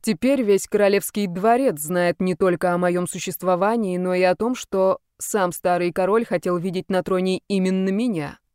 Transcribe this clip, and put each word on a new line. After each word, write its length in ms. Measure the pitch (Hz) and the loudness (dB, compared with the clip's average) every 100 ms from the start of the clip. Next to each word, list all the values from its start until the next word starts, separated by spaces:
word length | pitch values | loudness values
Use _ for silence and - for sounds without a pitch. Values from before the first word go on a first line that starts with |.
Теперь 420 | - 202 254 277 | -2 0 2 2
весь 240 | 208 190 - | 4 2 2
королевский 600 | 208 202 196 - 208 202 | 2 4 2 -2 -4 -4
дворец 520 | 175 214 240 269 151 | 0 2 4 2 -2
знает 400 | 151 180 175 170 | -2 0 0 0
не 160 | 185 | -2
только 380 | 180 190 175 180 | 2 2 2 0
о 40 | 175 | 2
моем 300 | 180 175 175 | 0 0 -4
существовании, 920 | 185 - 175 180 180 202 233 202 180 | -6 -10 -4 -2 0 2 0 -2 -2
но 160 | 180 | -2
и 80 | 180 | 2
о 120 | 185 | 2
том, 200 | 180 226 | 2 -2
что 440 | 254 - 190 190 - _ _ | -4 -4 0 0 0 _ _
сам 300 | - 214 180 | -6 -2 -2
старый 400 | - 185 175 175 | -2 -2 0 0
король 320 | 170 185 220 | 0 0 0
хотел 320 | 233 180 185 175 | 0 -4 -2 -2
видеть 320 | 185 180 - | -2 -6 -2
на 120 | 185 | -2
троне 400 | 180 185 185 185 _ | 0 0 0 -2 _
именно 420 | 196 185 190 190 | -2 0 0 0
меня. 500 | 196 247 175 143 - _ | -2 -2 -4 -8 -12 _